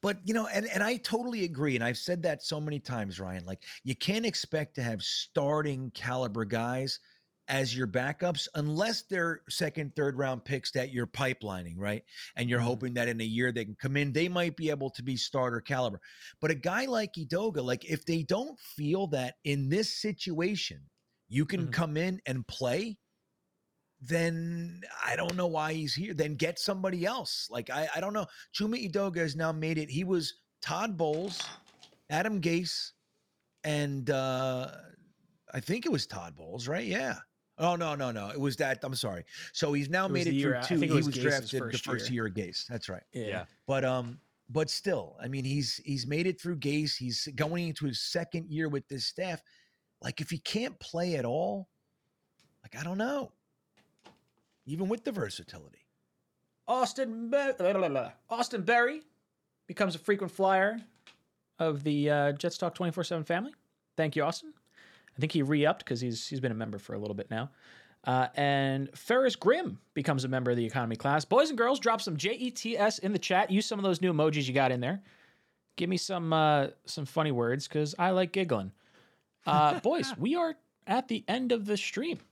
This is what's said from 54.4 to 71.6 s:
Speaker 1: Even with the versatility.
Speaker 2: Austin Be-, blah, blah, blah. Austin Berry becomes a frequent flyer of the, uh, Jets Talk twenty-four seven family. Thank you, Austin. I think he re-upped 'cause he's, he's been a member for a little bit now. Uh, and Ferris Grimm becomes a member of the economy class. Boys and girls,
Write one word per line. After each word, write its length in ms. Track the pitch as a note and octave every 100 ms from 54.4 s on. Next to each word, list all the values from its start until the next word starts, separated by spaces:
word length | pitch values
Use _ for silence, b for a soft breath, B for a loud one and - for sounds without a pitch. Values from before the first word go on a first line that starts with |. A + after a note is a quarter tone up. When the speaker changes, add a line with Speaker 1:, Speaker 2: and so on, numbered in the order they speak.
| _ _ -
Speaker 1:
Even 220 | D#3 F#3+
with 160 | A#3
the 80 | A#3+
versatility. 760 | G#3 A2 - E2+ - D2+ - _ _ _ _ _ _ _ _ -
Speaker 2:
Austin 600 | B3+ B3 - B3+ A3+ A#3
Be-, 220 | C#4 C#4 C4
blah, 160 | F3+
blah, 160 | G3+ F3+
blah. 220 | C3+ A#2+ - _
Austin 320 | A#3 A#3+ A#3
Berry 400 | F3+ A#3+ A#3+ D#4 - _ _ _ _ _ _
becomes 280 | F3+ G3+ E3
a 40 |
frequent 320 | - G3+ G3
flyer 480 | - F#3+ F#3+ G3 A3+ - _ - _ _ _ _ _
of 260 | E3 D3
the, 260 | D3 D3 D3
uh, 220 | D3 C#3+
Jets 240 | C#3+ F3 -
Talk 180 | F3 E3+
twenty-four 280 | F3+ D#3+
seven 220 | E3+ E3+ D3+
family. 280 | E3+ A#3+ - _ _ _ -
Thank 180 | D#3+ -
you, 80 |
Austin. 300 | - E3 D#4 - _ b b b b -
I 20 |
think 140 | D3+
he 80 | D#3+
re-upped 440 | C#3 D3+ D3 F#3 -
'cause 140 | A#2+
he's, 260 | B2 A2+ -
he's 120 | C#3
been 140 | B2+
a 20 | A2
member 220 | A2+ G2+
for 160 | -
a 60 | A2
little 160 | G#2 G2+
bit 140 | -
now. 200 | A2 C3 B B B B B -
Uh, 220 | B2+ B2+ -
and 540 | C#3+ C#3 C3+ C3+ C#3 -
Ferris 380 | - B3 C4 -
Grimm 420 | F3+ D4 F4+ G2 _
becomes 300 | - C#3 C#3
a 60 | B2+
member 220 | C3 B2
of 40 | A#2+
the 80 | A#2
economy 300 | C3 A#2 A2+
class. 300 | C3+ D3 C#3+
Boys 240 | A3+ D#4+
and 80 |
girls, 240 | C4